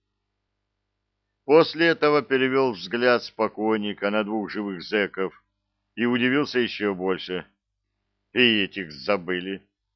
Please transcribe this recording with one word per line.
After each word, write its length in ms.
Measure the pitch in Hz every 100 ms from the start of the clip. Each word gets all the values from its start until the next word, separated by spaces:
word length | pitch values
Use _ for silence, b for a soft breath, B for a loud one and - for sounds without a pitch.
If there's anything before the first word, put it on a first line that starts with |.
| _ _ _ _ _ _ _ _ _ _ _ _ _ _
После 420 | - 151 156 151 170
этого 360 | 156 151 147
перевёл 500 | 127 131 131 131 135
взгляд 520 | 98 92 120 123 120
с 60 | -
покойника 800 | - 107 - 107 110 104 98 101
на 120 | 107
двух 280 | 104 110 95
живых 320 | 98 104 92
зэков 600 | 80 107 95 - 92 - _ _ _ _ _ -
и 80 |
удивился 540 | 120 120 127 139 147 127
ещё 360 | 113 - 104
больше. 520 | 95 92 90 - 90 - _ _ _ _ _ _ _ _
«И 280 | - 123 110
этих 300 | 95 98 85
забыли. 720 | 73 67 101 85 90 92 95 - _ _